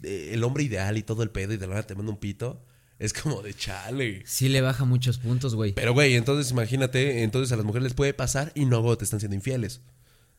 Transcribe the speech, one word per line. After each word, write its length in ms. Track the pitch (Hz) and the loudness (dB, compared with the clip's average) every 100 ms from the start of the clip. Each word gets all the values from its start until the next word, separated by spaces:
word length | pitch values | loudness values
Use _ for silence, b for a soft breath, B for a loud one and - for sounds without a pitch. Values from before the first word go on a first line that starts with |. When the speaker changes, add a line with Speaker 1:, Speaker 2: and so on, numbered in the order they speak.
Speaker 1:
eh, 260 | 76 95 76 | -8 -8 -4
el 100 | 113 | -2
hombre 180 | 120 143 | 0 0
ideal 340 | 143 98 98 110 | -2 -2 -2 -2
y 60 | |
todo 220 | 107 110 | -2 -2
el 60 | 110 | -2
pedo 220 | 98 95 | -4 -4
y 40 | 110 | -4
de 100 | 92 | -4
la 80 | |
nada 120 | 101 110 | -6 -6
te 80 | 98 | -8
manda 160 | 107 | -8
un 60 | 101 | -6
pito. 440 | 104 98 120 - - b b b | -8 -6 -8 -10 -18 b b b
Es 140 | 107 | -6
como 300 | - 156 98 | -4 -4 -4
de 100 | 104 | -8
chale. 680 | 98 - 95 101 135 120 95 | -10 -8 -8 -6 -4 -4 -6
Speaker 2:
Sí 240 | - - 127 | -6 0 2
le 140 | 135 | 4
baja 240 | 131 117 127 | 2 2 2
muchos 320 | 127 127 123 | 4 2 0
puntos, 360 | 120 127 135 | 0 0 0
güey. 200 | 110 107 | 0 0
Speaker 1:
Pero, 180 | 95 117 | 2 2
güey, 220 | 123 143 | 6 6
entonces 360 | 120 113 147 127 | 6 4 0 2
imagínate, 720 | 127 110 135 127 127 139 120 | 0 0 2 2 2 2 2
entonces 280 | 110 127 127 | 0 0 0
a 40 | 117 | 0
las 100 | 107 | 0
mujeres 160 | 117 | 0
les 80 | 131 | -2
puede 220 | 127 139 | 0 0
pasar 380 | 139 123 135 151 | 0 -2 -2 -2
y 100 | 147 | 0
no, 160 | 135 117 | 4 4
güey, 160 | 117 113 | 4 2
te 80 | |
están 160 | 101 104 | 0 -2
siendo 140 | 104 98 | -2 -4
infieles. 460 | 131 131 104 - - b b b b | -2 -2 -4 -6 -18 b b b b